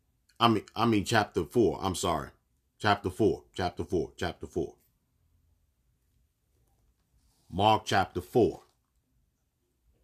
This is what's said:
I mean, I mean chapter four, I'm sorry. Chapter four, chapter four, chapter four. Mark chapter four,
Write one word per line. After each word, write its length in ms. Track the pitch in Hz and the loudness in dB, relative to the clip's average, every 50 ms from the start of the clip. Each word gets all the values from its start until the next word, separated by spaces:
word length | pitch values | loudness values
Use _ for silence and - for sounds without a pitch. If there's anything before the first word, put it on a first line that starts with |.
| _ _ _ _ _ _ _ - | _ _ _ _ _ _ _ 2
I 100 | 117 117 | 2 2
mean, 160 | 110 101 - - - | 2 2 -2 -6 -4
I 100 | 101 113 | -2 0
mean 180 | 120 110 101 90 | 2 2 0 0
chapter 420 | - 117 110 101 - - 98 82 | 0 0 0 0 0 -2 -6 -4
four, 340 | 73 - 123 110 85 71 - | -2 0 2 2 2 0 -2
I'm 140 | - 95 90 | -4 -4 -4
sorry. 340 | - - 92 82 76 65 - - _ _ _ _ _ _ _ _ | -2 -2 -2 -2 -4 -6 -10 -16 _ _ _ _ _ _ _ _
Chapter 320 | - - 107 101 - - 95 | -4 0 0 0 0 -2 -6
four, 360 | - - 113 95 73 - - _ - | -2 0 0 0 0 -2 -8 _ -8
chapter 280 | - 92 87 - - 85 | -6 -6 -6 -6 -8 -8
four, 280 | - 95 85 71 - - | -4 -4 -4 -4 -4 -8
chapter 300 | - 95 85 - - - | -8 -8 -8 -8 -10 -12
four. 300 | 73 - 90 78 - - _ _ _ _ _ _ _ _ _ _ _ _ _ _ _ _ _ _ _ _ _ _ _ _ _ _ _ _ _ _ _ _ _ _ _ _ _ _ _ _ _ _ _ _ _ _ _ _ _ _ _ _ _ _ - | -10 -8 -6 -8 -8 -10 _ _ _ _ _ _ _ _ _ _ _ _ _ _ _ _ _ _ _ _ _ _ _ _ _ _ _ _ _ _ _ _ _ _ _ _ _ _ _ _ _ _ _ _ _ _ _ _ _ _ _ _ _ _ -10
Mark 360 | 92 90 101 110 110 101 - | -2 2 4 4 4 2 0
chapter 360 | - 117 98 92 - - 90 | 0 0 0 0 -2 -4 -10
four, 440 | - - - 123 107 78 - - - _ _ _ _ _ _ _ _ _ _ _ _ _ _ _ _ _ _ _ _ _ _ _ _ _ _ _ | -6 -2 2 2 2 2 0 -4 -14 _ _ _ _ _ _ _ _ _ _ _ _ _ _ _ _ _ _ _ _ _ _ _ _ _ _ _